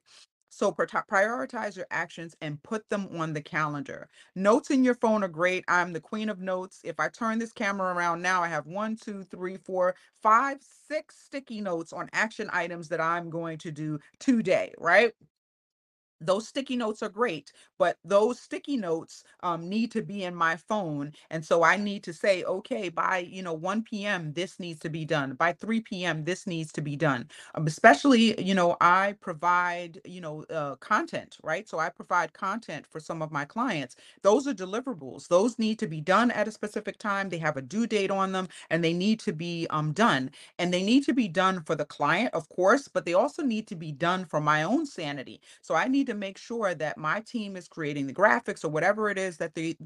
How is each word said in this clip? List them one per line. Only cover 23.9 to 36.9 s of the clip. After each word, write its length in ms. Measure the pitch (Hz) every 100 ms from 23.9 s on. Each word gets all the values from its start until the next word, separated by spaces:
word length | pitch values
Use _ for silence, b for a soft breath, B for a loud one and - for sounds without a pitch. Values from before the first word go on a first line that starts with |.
| 208 202
M, 260 | 190 156
this 260 | 151 190 -
needs 220 | 175 156
to 80 | 165
be 140 | 160
done. 300 | 156 156 135
By 180 | 127 165
three 300 | 170 202 226
P 240 | 220 185 180
M, 180 | 156
this 240 | 156 185 202
needs 240 | 165 160
to 80 | -
be 140 | 151 143
done." 320 | 156 123 - B B -
Um, 120 | 156
especially, 720 | - 226 277 285 240 226 -
you 140 | 185 196
know, 220 | 175 -
I 360 | 175 185 202 202
provide, 800 | 196 156 175 175 175 175 175 165 -
you 160 | 180
know, 240 | 160 156 -
uh, 260 | 160 143 131
content, 580 | - 214 339 143 - -
right? 240 | 151 170 220
So 100 | 170
I 120 | 165
provide 420 | - 196 180 160
content 560 | - 196 220 - 151 -
for 140 | 156
some 200 | - 165
of 120 | 156
my 100 | 147
clients. 540 | 147 226 254 165 127 - B B
Those 260 | 196 226 277
are 60 |
deliverables. 720 | 202 185 214 254 180 135 - -
Those 320 | 175 233 233
need 180 | 220 220
to 80 | 202
be 120 | 160
done 320 | 151 196 240
at 160 | 214 214
a 60 |
specific 460 | - 214 214 208